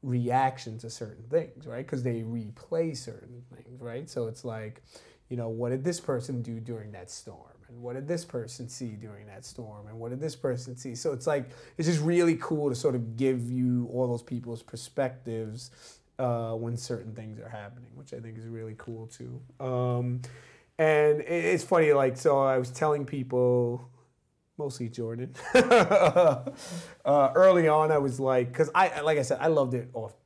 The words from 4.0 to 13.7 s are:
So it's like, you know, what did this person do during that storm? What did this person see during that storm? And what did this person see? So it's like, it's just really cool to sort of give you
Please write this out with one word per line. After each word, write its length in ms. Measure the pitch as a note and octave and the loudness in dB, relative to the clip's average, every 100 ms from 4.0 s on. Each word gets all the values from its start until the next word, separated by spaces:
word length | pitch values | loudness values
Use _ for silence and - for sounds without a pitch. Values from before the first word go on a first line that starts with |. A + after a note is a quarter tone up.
| D#3+ | -8
So 180 | - A2+ | -6 -6
it's 180 | A2+ | -6
like, 380 | B2 A2 A2 - _ - - _ _ | -10 -8 -10 -14 _ -20 -20 _ _
you 80 | B2 | -8
know, 120 | A#2 | -6
what 220 | A2+ A#2+ | -4 -4
did 120 | C3 | -2
this 160 | C#3+ F3 | -4 -6
person 420 | - C3 B2 B2+ | -4 -4 -4 -8
do 180 | A#2 A2+ | -6 -10
during 320 | A2+ A2+ G#2+ | -10 -12 -12
that 180 | G2+ F2+ | -16 -16
storm? 380 | - - - - _ _ A#2+ | -18 -18 -20 -20 _ _ -14
What 140 | A#2+ | -10
did 120 | B2+ C#3+ | -8 -4
this 160 | E3+ | -6
person 440 | E3+ B2 A2+ - B2 | -4 -8 -8 -10 -12
see 220 | - B2 G#2+ | -10 -10 -10
during 300 | A2 G#2 G#2+ | -14 -18 -18
that 180 | F#2+ | -18
storm? 420 | - - A2+ G#2 G2+ | -18 -16 -16 -14 -16
And 100 | A#2 | -12
what 120 | A#2 | -8
did 100 | C3 | -6
this 160 | D#3 - | -8 -2
person 400 | C#3 B2 B2 B2+ | -2 -2 -6 -12
see? 180 | C3+ | -12
So 180 | A#2 E3 | -6 -4
it's 140 | C3+ C#3+ | -2 0
like, 240 | D3 B2+ - - - | -2 -4 -14 -20 -4
it's 100 | D#3+ | 0
just 120 | E3+ | 2
really 360 | D3+ E3+ E3+ E3 | 2 4 4 2
cool 280 | - D#3 D3 | 0 -2 0
to 60 | |
sort 200 | B2 D3+ | 0 0
of 220 | B2 A2+ A2+ | 0 -4 0
give 340 | C3 C3 A#2+ | 0 2 -2
you 380 | B2+ B2+ | 0 2